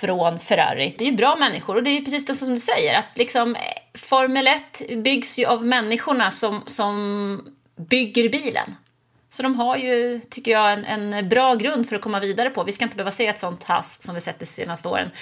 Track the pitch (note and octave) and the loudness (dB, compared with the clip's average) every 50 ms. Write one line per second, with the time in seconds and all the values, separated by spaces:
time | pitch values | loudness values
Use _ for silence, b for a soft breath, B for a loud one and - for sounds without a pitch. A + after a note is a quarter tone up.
0 | G3+ F#3+ F3+ F3 E3 E3+ E3+ E3+ - - G#3 E3 D3+ - - C3 C#3 - - - | -2 -2 0 2 2 0 0 -2 0 2 2 4 4 2 2 0 -2 -2 -2 -2
1 | A#3 C#4+ B3+ G3 B3 C#4 D#4+ D#4+ C#4 A#3 E3 - - - F#3+ A#3 B3 C#4+ C#4 D4 | 0 0 2 4 4 4 4 4 2 0 0 -2 -4 -2 0 0 2 2 0 0
2 | C#4+ C4+ C#4+ C#4+ C#4 - C#4 C4+ C4+ C4 B3 A#3+ - - A#3+ F#3 D#3 C#3+ A#2+ B2+ | -2 -2 -2 -2 -2 -2 -2 -2 -2 -2 0 0 2 2 2 2 2 2 2 2
3 | - - - - B3 - - A#3+ A#3 A#3+ A#3 - G1+ G1+ G1+ - - _ - - | 0 -2 -2 -2 -2 2 2 2 2 0 -2 -4 -8 -8 -10 -12 -14 _ -16 -14
4 | - - C4+ C4 C4 C4 C4 C4+ C4 C4 D4+ C#4+ - - - - - - B3 A3+ | -2 2 4 4 4 4 2 2 2 2 2 0 -2 -8 -12 -10 -8 -6 -6 0
5 | G#3+ C4+ C#4 B3 - - - B3 A#3+ - A#3+ A3+ A#3 A#3+ B3+ A#3+ G#3+ G#3+ A#3 A#3 | 2 2 2 2 0 -2 0 0 2 2 2 2 2 0 0 0 2 0 -2 -2
6 | - D#4 C#4 B3 G#3 F#3+ - - A3+ G#3 G#3 G3+ - - - - G#3 G#3 G3+ G#3 | 0 0 0 2 2 0 0 0 -2 -2 -2 -4 -4 -4 -2 -2 0 -2 -2 -2
7 | G#3 G3+ G3+ G3+ G3+ G3 G3 - - - - _ _ _ _ - E3 - B3 C4 | -2 -4 -4 -4 -4 -4 -6 -8 -10 -16 -20 _ _ _ _ -16 0 2 2 2
8 | B3 G#3 - A#3+ A3+ A3 B3 D4+ D4 A#3 - - - - - - _ _ _ _ | 2 2 2 2 2 2 0 -2 -2 -2 -4 -4 -4 -6 -10 -18 _ _ _ _
9 | _ _ _ _ _ _ - - B3+ C4 B3+ A#3+ A#3+ B3 C4 C4+ B3+ B3+ B3 A#3 | _ _ _ _ _ _ -6 -4 -2 -2 0 0 0 0 0 -2 -2 0 0 0
10 | B3 B3 A#3+ A#3 A#3 - - B3 - A#3 A3 G#3+ G#3+ G#3 G#3 G#3 - - G#3+ G#3+ | 0 -2 -4 -6 -10 -14 -16 -6 0 2 4 6 6 4 2 0 -2 -4 -6 -4
11 | G#3 G#3 G3+ G#3 G3 F3+ A3+ B3 C4 C4 B3 G#3+ G#3+ C#4+ D4+ B3 - - G#3+ G3+ | -4 -4 -4 -4 0 2 4 6 6 6 4 2 2 0 0 0 0 -2 -4 -4
12 | - A#3 G#3 G3 G3+ G3 F#3+ A3 B3 B3+ B3+ G3 E3+ G3 F#3+ - A#3+ - - G3 | -4 -4 -2 -2 -2 -2 0 0 0 0 0 -2 -2 -2 -2 -2 -2 -4 -4 -4
13 | F#3 G3 G3 - A3+ G#3+ G#3+ - G3 F3 F3 - - - F3+ - - - - - | -4 -4 -2 0 0 0 0 -2 -6 -6 -8 -8 -2 0 0 0 2 0 -2 -2
14 | - - F3 - - E3+ - - E3 - - - - E3+ E3+ - - F3 F#3+ F#2+ | -4 -4 -4 -4 -4 -4 -6 -6 -6 -4 -4 -4 -6 -4 -4 -4 -2 -2 -2 -2
15 | - F3 B B | -2 -4 B B